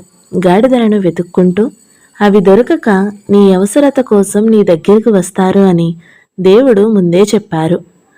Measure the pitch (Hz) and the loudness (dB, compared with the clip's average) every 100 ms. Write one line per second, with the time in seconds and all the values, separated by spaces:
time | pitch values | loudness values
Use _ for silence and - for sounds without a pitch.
0 | - _ _ 180 180 185 247 247 220 208 | -10 _ _ -4 0 0 0 0 0 -2
1 | 185 165 170 - 180 180 247 - _ _ | -2 -6 -6 -2 -2 0 -4 -8 _ _
2 | _ - 208 202 190 196 247 320 233 190 | _ -4 0 2 2 2 2 -2 -2 -2
3 | 202 208 - 202 196 185 202 294 277 269 | -4 -8 -2 2 2 2 0 0 0 -2
4 | 254 208 196 208 226 214 196 160 - 220 | -2 -2 0 -2 0 0 0 0 0 0
5 | 226 196 180 - 190 196 190 175 170 170 | 2 -2 -2 -4 -2 0 0 0 -4 -8
6 | - _ _ - 185 208 269 196 214 208 | -16 _ _ -4 2 2 2 2 0 0
7 | 175 175 214 208 - 160 160 180 - _ | 0 0 0 -2 -4 -6 -4 -4 -6 _
8 | _ | _